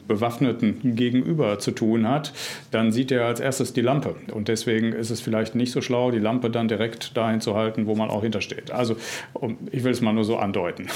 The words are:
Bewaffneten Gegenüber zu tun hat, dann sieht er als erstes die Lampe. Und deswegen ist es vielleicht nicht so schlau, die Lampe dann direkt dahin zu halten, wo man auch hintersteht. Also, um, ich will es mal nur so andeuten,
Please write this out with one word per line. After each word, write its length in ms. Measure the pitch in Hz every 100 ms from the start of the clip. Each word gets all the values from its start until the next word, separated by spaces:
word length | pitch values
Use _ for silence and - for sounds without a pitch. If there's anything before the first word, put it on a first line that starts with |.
| -
Bewaffneten 880 | 104 117 - 135 113 110 101 127
Gegenüber 640 | 113 123 127 147 165 113 101
zu 120 | -
tun 380 | 113 110 113 110
hat, 240 | 147 151 - - - -
dann 200 | 110 113
sieht 200 | 113 131
er 160 | 127 117
als 120 | 120
erstes 320 | 135 127 123
die 80 | -
Lampe. 340 | 120 143 - - -
Und 140 | 107 104
deswegen 460 | 110 - 110 113
ist 180 | 113 113
es 100 | 113
vielleicht 320 | - 110 110
nicht 160 | 117 123
so 80 | 139
schlau, 300 | 123 123 123
die 80 | 113
Lampe 300 | 107 123 117
dann 180 | 117 110
direkt 480 | 104 113 - -
dahin 240 | 120 110 110
zu 160 | 110
halten, 300 | 104 110 110
wo 100 | 107
man 140 | 107 110
auch 140 | 107
hintersteht. 480 | 110 104 - - -
Also, 240 | 120 120 107 - - -
um, 240 | - 120 - -
ich 120 | 135
will 80 | 127
es 100 | 117
mal 100 | 113
nur 140 | 110
so 120 | 107 113
andeuten, 500 | 101 98 87 - -